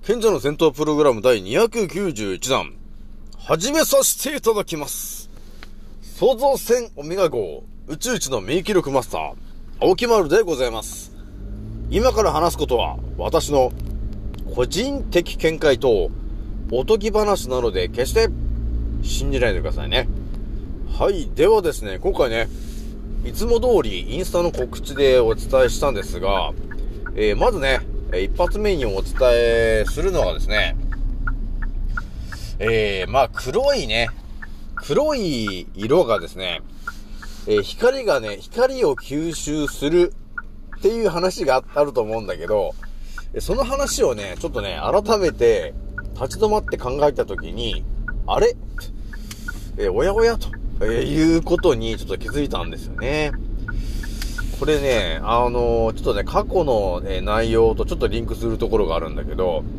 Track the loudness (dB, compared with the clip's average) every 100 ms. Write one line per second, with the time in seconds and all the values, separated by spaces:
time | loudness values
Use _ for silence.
0 | 0 2 4 4 0 4 2 4 0 6
1 | 6 6 4 4 2 2 2 2 -2 -2
2 | -4 -2 -4 -4 0 0 -2 -10 -16 -16
3 | -16 -14 -14 -14 -2 0 2 2 4 4
4 | 4 0 -4 -2 0 0 -2 -6 -6 -8
5 | -10 -12 -14 -16 -18 -16 -16 -16 -16 -16
6 | -16 0 2 4 2 0 2 0 0 -10
7 | -8 0 0 0 -4 -6 -14 -16 -12 -6
8 | -2 -2 -2 -4 -2 -2 2 0 2 0
9 | 0 -6 -6 -8 -14 -14 -14 0 2 4
10 | 4 4 6 4 4 0 0 -2 -8 -12
11 | -14 -16 -16 -14 -12 -12 -10 -8 -2 2
12 | 4 4 2 4 2 2 0 2 0 -4
13 | -8 -4 0 0 2 4 4 2 -6 -4
14 | -4 -6 -6 -6 -6 -2 0 0 -2 -2
15 | 0 0 0 0 0 2 2 4 4 4
16 | 2 -2 -6 -6 -6 -6 -2 -2 2 2
17 | 4 2 4 2 0 0 2 0 -2 0
18 | 2 4 2 2 -2 -2 -2 -2 -2 -2
19 | 0 0 2 2 2 2 -2 -2 0 0
20 | 0 -2 -4 -6 -6 -6 -6 -6 -4 0
21 | 2 2 -2 2 6 6 4 -2 -4 -2
22 | -2 2 2 2 0 -4 -8 -8 -8 -10
23 | -6 -4 -4 -2 2 4 6 4 4 -2
24 | -4 -4 0 0 0 0 -4 -4 -8 2
25 | 6 6 6 2 2 4 4 4 0 0
26 | -4 -4 0 0 0 -4 -6 -6 -6 -6
27 | -6 0 2 4 2 2 2 0 0 -6
28 | -2 -2 0 0 0 2 0 2 0 -2
29 | -2 2 6 6 6 4 4 4 2 0
30 | 0 2 2 2 0 2 2 0 -2 -2
31 | -2 -2 -2 -2 -4 -4 -4 -2 -2 -4
32 | -6 -10 -10 -8 -8 -4 0 2 2 0
33 | 0 2 2 0 -2 0 2 2 0 0
34 | 0 -4 -12 -12 -10 -12 -10 -10 0 2
35 | 2 0 0 -2 -2 -4 -8 -8 2 4
36 | 4 2 0 -8 -6 -6 -8 -12 -12 -12
37 | -12 -12 -10 -10 0 0 0 2 2 2
38 | 2 0 0 -10 -10 0 0 4 2 2
39 | -4 -4 -4 -4 -4 -2 -2 -2 2 4
40 | 4 0 -10 -12 -12 -14 -14 0 0 2
41 | 0 2 -2 0 2 2 2 0 2 2
42 | -2 -2 -4 -6 0 0 0 -4 -10 -10
43 | -10 -10 -8 -6 -2 0 0 0 -2 2
44 | 2 2 -6 -6 -6 -4 -4 -4 2 2
45 | 4 2 2 4 4 4 0 -8 -8 -8
46 | -8 -6 -6 0 2 2 0 -4 -4 2
47 | 2 2 -2 -4 -6 -4 -4 -2 -4 -4
48 | -4 -4 0 4 4 2 -8 -10 -10 -10
49 | -10 -10 -12 -10 -10 -8 -8 -2 0 2
50 | 2 4 4 2 -4 -4 -4 0 0 0
51 | 0 4 4 4 4 2 4 2 0 -4
52 | -4 -4 -2 -2 -2 -2 -4 -6 -8 -4
53 | -2 0 0 -2 -4 -4 -4 -4 -2 -4
54 | -4 -4 -6 -4 -4 -2 0 2 2 0
55 | 0 -4 0 2 2 2 2 2 2 0
56 | 0 0 0 0 0 0 2 2 2 -2
57 | -2 -4 0 0 2 6 4 4 -2 0
58 | 0 0 -4 -4 -2 -2 0 2 2 0
59 | -2 -6 -6 -2 0 0 -4